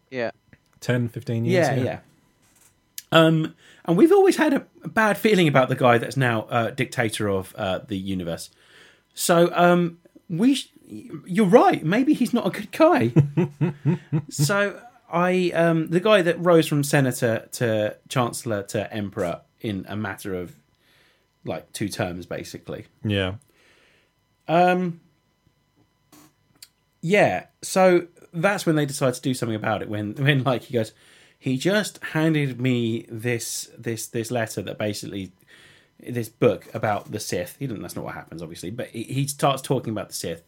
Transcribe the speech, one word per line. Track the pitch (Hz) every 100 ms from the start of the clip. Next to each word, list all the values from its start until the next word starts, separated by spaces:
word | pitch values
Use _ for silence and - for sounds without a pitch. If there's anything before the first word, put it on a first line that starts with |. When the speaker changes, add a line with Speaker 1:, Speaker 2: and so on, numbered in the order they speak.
| _
Speaker 1:
Yeah. | 131 113 - _ _ _ _
Speaker 2:
Ten, | - 123 120
fifteen | 117 - 117
years, | 117 185 151
Speaker 3:
Yeah, | 131
Speaker 2:
yeah. |
Speaker 3:
yeah. | 127 80 - _ _ _ _ _ _ _ _ - -
Um, | 160 160 160 160 - _ -
and | - 170
we've | 320
always | 403 381 -
had | 311
a, | 254 - _
a | 160
bad | 220 220 202
feeling | 220 202 165
about | 139 127
the | 131
guy | 131 117
that's | - 135
now, | 127 113
uh, | - 123 110
dictator | - 120 - 117 - 104
of, | 95 92 -
uh, | 101 90
the | - 98
universe. | 98 92 85 82 - _ _ - - _ _ -
So, | - 170 175
um, | 170 175 175 170 170 _ - -
we | 165 240 269
sh-, | - _ -
you're | 107 - 156 - 180 202
right. | 226 381 -
Maybe | 151 208 269
he's | 302 240
not | 233 185
a |
good | - 208
guy. | - 320 339 117 156 143 -
<laughs> | - - 170 - 139 175 - 156 -
So | - 147 202 202 - - - -
I, | 170 180 185 180
um, | - 170 165 160
the | 165
guy | 202 208
that | 170 165
rose | 175 170 156
from | 147
senator | 143 147 135 123 120 113 -
to | - 120 110 107 - -
chancellor | 135 143 - 123 104
to | 98 113 98
emperor | 110 101 104 90 80 _ _
in | 117 98 -
a | 101
matter | 107 95 104 92
of, | 87 - _ _ _ _ _ _ _ _
like, | - 82 -
two | - 104
terms, | - 98 90 87
basically. | 76 - - - 76 110 _
Speaker 2:
Yeah. | 110 101 92 104 _ _ _ _ _ _ _ _ _ _ -
Speaker 3:
Um, | 160 180 180 180 170 _ _ _ _ _ _ _ _ _ _ _ - - _ _ _ - _ _ _
yeah. | 165 202 151 90 - _
So | - 190 185 175 175 _ -
that's | 170 185 202 175
when | 151
they | 143
decide | 139 131 127
to |
do | 139
something | 131 113 110
about | 110 104
it. | -
When, | 104 104 123
when, | 139 143
like, | 127 120
he | -
goes, | 120 110 - _ - _ _
"He | - 131
just | 160 208 196 -
handed | - 156 160 151 143 120
me | 127 123 117 113 -
this, | 117 117 117 - - - -
this, | 120 110 -
this | 120 110
letter | 123 110 -
that | 95 -
basically, | 107 101 104 98 92 _ _ - - _ _ _
this | - 120 113
book | - 120 87 -
about | 117 110 101 -
the | 107
Sith." | - 95 90 -
He | 139
doesn't, | 107
that's | 90 -
not | -
what | 76
happens, | - 82
obviously, | 80 85 85
but | 117 -
he, | 113
he | 113 131 143
starts | - 151 131
talking | - 135 117
about | 104 -
the | -
Sith. | 95 82